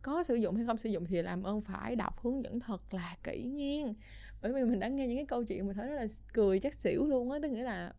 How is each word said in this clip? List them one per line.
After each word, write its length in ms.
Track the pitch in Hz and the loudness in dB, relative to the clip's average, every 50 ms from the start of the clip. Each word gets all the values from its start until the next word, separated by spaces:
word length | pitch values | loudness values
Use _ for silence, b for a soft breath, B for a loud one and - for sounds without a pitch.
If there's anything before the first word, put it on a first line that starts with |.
có 200 | - 262 285 339 | -4 -2 0 0
sử 120 | 349 - 240 | 2 4 4
dụng 220 | 233 214 180 190 | 4 4 2 2
hay 100 | 214 233 | 0 2
không 120 | 240 226 226 | 2 0 0
sử 100 | - 202 | 0 0
dụng 180 | 196 165 175 | 0 0 0
thì 160 | 165 190 170 | 0 0 0
làm 200 | 170 180 175 180 | 0 0 -2 -2
ơn 180 | 196 185 208 214 | -2 -2 -2 -2
phải 360 | 208 208 190 - - 226 247 | -2 -4 -6 -6 -4 -2 -2
đọc 240 | 226 - - - - | 0 -2 -2 -4 -2
hướng 220 | - 240 262 277 240 | -2 -2 -2 -2 -4
dẫn 160 | - - 240 | -4 -4 -4
thật 340 | 247 - 208 180 - - - | -4 -4 -6 -6 -6 -6 -6
là 220 | 185 170 170 170 - - | -6 -6 -6 -10 -8 -8
kỹ 260 | - - - 247 247 277 | -6 -6 -4 -4 -4 -4
nghe. 300 | 294 277 277 285 302 294 247 - B B B B B B B B B | -2 -2 0 0 0 -2 -4 -6 B B B B B B B B B
Bởi 100 | - 214 | -4 -2
vì 100 | 254 277 | 2 2
mình 180 | 254 220 240 190 | 4 4 4 2
đã 80 | 185 233 | 2 0
nghe 180 | 269 277 269 | 0 0 0
những 100 | 247 233 | 0 0
cái 100 | 262 294 | -2 0
câu 180 | 277 262 240 240 | 0 0 -2 0
chuyện 220 | 214 - - 190 | -2 -2 -2 -2
mà 60 | 196 | -2
thấy 140 | 190 208 220 | -2 -4 -4
rất 80 | 269 302 | -4 -2
là 120 | 285 233 214 - - - - | -2 -2 -4 -4 -8 -14 0
cười 280 | - 226 208 196 190 196 | 4 6 8 8 6 6
chắc 140 | 196 285 - | 4 0 -2
xỉu 320 | - - 185 - - 277 | 2 2 2 4 4 4
luôn 240 | 302 277 254 240 247 | 4 4 4 2 0
á. 80 | 277 294 | -2 -2
Tức 60 | 294 294 | 0 0
nghĩa 140 | 254 214 | 0 -2
là 300 | 254 247 208 180 175 175 - | -2 -2 -4 -4 -6 -8 -12